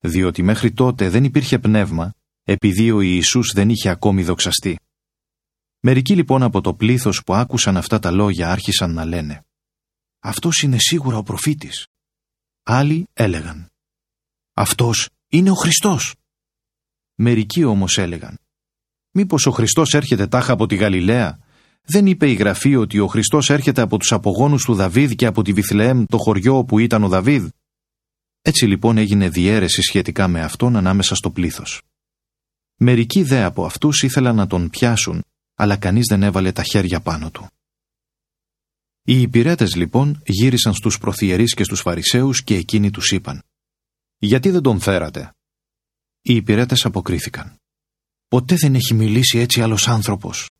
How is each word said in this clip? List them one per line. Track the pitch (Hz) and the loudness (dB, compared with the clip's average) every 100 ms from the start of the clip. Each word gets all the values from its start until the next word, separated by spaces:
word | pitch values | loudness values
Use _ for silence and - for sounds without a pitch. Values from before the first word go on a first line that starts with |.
Διότι | 87 82 92 82 | -2 -2 -2 0
μέχρι | 90 107 117 | 0 0 -2
τότε | 104 127 123 98 | 0 0 0 0
δεν | 95 | 2
υπήρχε | 139 131 135 127 | 2 0 0 0
πνεύμα, | 107 107 98 80 85 - _ _ | 2 2 0 -2 -6 -8 _ _
επειδή | - 98 104 95 113 | -4 0 2 2 2
ο | 107 | 2
Ιησούς | 98 90 85 127 117 | 2 2 2 0 0
δεν | 98 101 | 2 2
είχε | 113 101 | 2 0
ακόμη | 87 110 95 | 0 0 0
δοξαστεί. | 85 87 - - - - _ _ _ _ _ _ _ _ _ _ | 0 -2 -2 -2 -4 -8 _ _ _ _ _ _ _ _ _ _
Μερικοί, | 123 131 127 | 2 2 4
λοιπόν, | 196 151 131 | 2 2 2
από | 123 101 | 2 0
το | 95 | -2
πλήθος | 85 110 123 120 95 | -2 0 0 0 -4
που | - | -2
άκουσαν | 95 127 120 - 92 | -2 0 -2 0 0
αυτά | 85 110 | 0 -2
τα | - | 0
λόγια | 90 104 87 85 | 0 0 -2 -2
άρχισαν | 92 - 98 90 | -4 -2 -2 -2
να | 82 | -4
λένε, | 82 87 78 73 _ _ _ _ _ _ _ _ | -6 -6 -8 -12 _ _ _ _ _ _ _ _
«Αυτός | 104 107 170 160 | -12 -4 -2 0
είναι | 147 123 | 0 2
σίγουρα | - 170 135 113 | 0 0 -2 -4
ο | |
προφήτης». | 101 92 - 147 - - - _ _ _ _ _ _ _ | -6 -4 -4 -4 -6 -16 -18 _ _ _ _ _ _ _
Άλλοι | - 120 143 160 180 | -2 0 2 -2 -4
έλεγαν, | - 107 85 80 78 87 _ _ _ _ _ _ _ _ | -2 -2 -2 -8 -14 -18 _ _ _ _ _ _ _ _
«Αυτός | - 104 - 120 113 - _ _ | -6 -4 0 0 0 -4 _ _
είναι | 151 190 | 2 2
ο | |
Χριστός». | 190 160 160 214 160 - - _ _ _ _ _ _ _ _ _ | 2 0 0 0 -2 -4 -10 _ _ _ _ _ _ _ _ _
Μερικοί | _ 110 117 104 170 | _ 2 2 0 0
όμως | 151 104 95 - | 0 2 0 -2
έλεγαν, | 90 85 - - _ _ _ _ _ _ _ | -2 -6 -12 -20 _ _ _ _ _ _ _
«Μήπως | - 196 - - | -2 0 2 0
ο | |
Χριστός | - 113 - 156 | 2 0 2 2
έρχεται | 147 139 110 98 | 2 0 0 2
τάχα | 127 127 | 0 0
από | 117 104 | 0 0
τη | 101 | 0
Γαλιλαία; | 104 95 87 120 101 71 _ _ _ _ | 0 0 0 0 -2 -6 _ _ _ _
Δεν | _ 175 196 | _ 2 2
είπε | 185 147 | 4 2
η | |
Γραφή | 110 101 95 143 135 | 2 0 2 2 2
ότι | 107 101 | 2 0
ο | 98 | 0
Χριστός | 113 104 151 135 | 0 0 0 2
έρχεται | 143 135 131 | 2 2 0
από | 110 107 | 0 0
τους | - | 0
απογόνους | 107 101 95 139 143 | 0 0 0 2 2
του | - | 0
Δαβίδ | 107 95 101 143 | 0 2 2 0
και | 117 120 | 0 0
από | 110 | 0
τη | 98 | 0
Βιθλεέμ, | 101 101 101 113 127 | 0 0 2 2 2
το | 107 117 | 0 0
χωριό | - 101 98 135 | 0 0 2 2
όπου | 127 107 | 2 0
ήταν | 117 110 | 2 2
ο | 104 | 2
Δαβίδ;» | 92 98 143 90 - _ _ _ _ _ _ _ _ | 2 2 0 -2 -12 _ _ _ _ _ _ _ _
Έτσι, | - 113 113 | -2 0 2
λοιπόν, | 98 113 113 | 2 2 2
έγινε | 107 101 95 | 2 2 2
διαίρεση | 82 90 110 90 - | 2 2 2 0 -2
σχετικά | - 196 - 85 95 | 0 -2 -2 -2 0
με | 85 | 0
αυτόν | 80 - 120 117 | -4 -4 0 0
ανάμεσα | 92 95 92 | 2 0 0
στο | 92 95 | -2 -6
πλήθος. | - 85 - - - _ _ _ _ _ _ _ _ _ _ | -4 -4 -6 -14 -16 _ _ _ _ _ _ _ _ _ _
Μερικοί | 123 123 117 196 | 2 2 2 0
δε | 160 135 | 2 2
από | 98 - | 0 -2
αυτούς | 82 - 151 147 | -6 -2 -2 0
ήθελαν | 135 127 127 113 | 0 0 2 2
να | 98 | 0
τον | 92 85 | -2 -4
πιάσουν, | - 123 113 - 82 - _ _ | -2 0 0 -2 -6 -10 _ _
αλλά | _ 104 101 | _ -2 0
κανείς | 101 101 117 | 0 0 2
δεν | 104 | 2
έβαλε | 101 92 92 | 2 0 -2
τα | 90 | -4
χέρια | - 107 92 87 | -2 0 0 -2
πάνω | - 82 78 | -4 -6 -8
του. | - - _ _ _ _ _ _ _ _ _ _ _ _ _ _ _ | -14 -20 _ _ _ _ _ _ _ _ _ _ _ _ _ _ _
Οι | - 127 | 0 2
υπηρέτες, | 123 120 120 170 104 87 | 4 2 2 2 0 0
λοιπόν, | 85 117 143 147 - | 0 0 0 -2 -4
γύρισαν | 95 123 127 113 | 0 2 2 0
στους | 101 113 - | 0 -2 -4
προθυερείς | - 98 101 90 117 | -6 -2 0 2 0
και | - | 0
στους | 98 92 | -4 -4
Φαρισαίους | - 85 - 123 131 123 | -4 -4 -2 0 0 -2
και | - | -2
εκείνοι | 98 85 110 101 | -4 0 0 0
τους | 101 - | -2 -4
είπαν, | 95 - - - _ _ _ _ _ _ _ | -4 -6 -12 -14 _ _ _ _ _ _ _
«Γιατί | 104 127 160 | 0 2 2
δεν | 180 | 2
τον | 139 104 | 2 0
φέρατε;» | 92 95 80 71 71 _ _ _ _ _ _ _ _ _ | 0 -2 -2 -10 -14 _ _ _ _ _ _ _ _ _
Οι | - | 0
υπηρέτες | 120 107 107 123 123 | 0 2 0 2 0
αποκρίθηκαν, | 117 98 90 85 - - - _ _ _ _ _ _ _ _ | -2 -4 -4 -6 -6 -12 -18 _ _ _ _ _ _ _ _
«Ποτέ | 123 127 | 0 2
δεν | 175 151 | 2 2
έχει | 131 123 | 2 2
μιλήσει | 113 110 107 127 117 | 0 2 2 2 0
έτσι | 120 123 | 0 0
άλλος | 113 107 - | 0 0 0
άνθρωπος». | 117 101 101 - - - _ | 0 -2 -6 -6 -12 -14 _